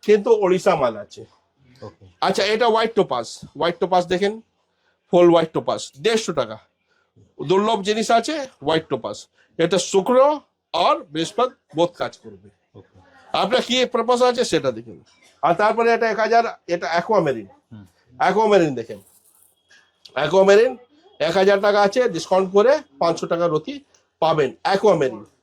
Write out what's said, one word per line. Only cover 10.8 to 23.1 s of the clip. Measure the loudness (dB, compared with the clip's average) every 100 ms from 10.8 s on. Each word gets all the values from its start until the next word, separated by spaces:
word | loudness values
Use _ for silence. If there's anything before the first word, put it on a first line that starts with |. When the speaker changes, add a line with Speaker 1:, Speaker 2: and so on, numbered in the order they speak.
| 0
Speaker 1:
আর | 0 -4
বৃহস্পতি | -8 -8 -2 -4 -4 _ -4
বোধ | -4 -2
কাজ | -10 -10
করবে। | -20 -20 _ _ _ -20
Speaker 2:
ওকে। | -20 _ _ _ _ -4
Speaker 1:
আপনার | 0 0 0
কি | -2 -2
পারপাস | -2 -2 2 2
আছে | 0 -2
সেটা | -2 -2 -6
দেখুন। | -12 -20 _ _ _ _ -2
আর | 2
তারপরে | 0 0 0 0
এটা | 0
এক | -2
হাজার, | 0 2 0 -6 -8
এটা | -6 -2
অ্যাকুয়ামেরিন। | -4 0 0 0 -4 -10 -20 _
Speaker 2:
হুম। | -20 -20 _ _ -4
Speaker 1:
অ্যাকুয়ামেরিন | -2 2 4 4 2 -2
দেখেন, | -10 -14 _ _ _ _ _ _ _ _ _ _ -14 -6
অ্যাকুয়ামেরিন | 0 2 6 6 4 -2 _ _ _ _ -2
এক | 2
হাজার | 2 4 2
টাকা | 2 2
আছে, | 2 -2
ডিসকাউন্ট | -2 -2 0 2 2
করে | 4 2 -2 _
পাঁচশো | -4